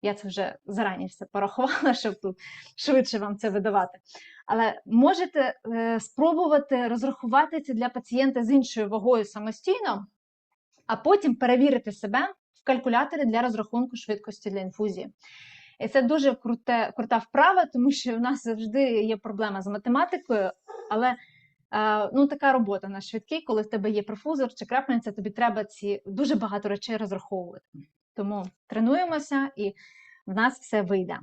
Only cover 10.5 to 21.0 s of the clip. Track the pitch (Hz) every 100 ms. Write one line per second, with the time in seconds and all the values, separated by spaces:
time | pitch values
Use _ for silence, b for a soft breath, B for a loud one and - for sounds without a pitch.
10.5 | _ _ _ _ 220 302 403 330 - 247
11.5 | 247 285 247 214 202 208 233 359 381 _
12.5 | _ - 254 254 233 294 320 262 226 247
13.5 | 220 214 233 247 233 - 208 214 214 214
14.5 | 196 190 190 214 185 - _ B B B
15.5 | B B B 220 277 240 311 277 254 233
16.5 | 233 - 233 220 - 233 - - - 320
17.5 | 381 320 254 254 285 247 233 240 277 233
18.5 | 220 220 233 269 226 214 220 226 202 220
19.5 | 196 190 202 220 254 359 349 - 220 190
20.5 | - _ - - 220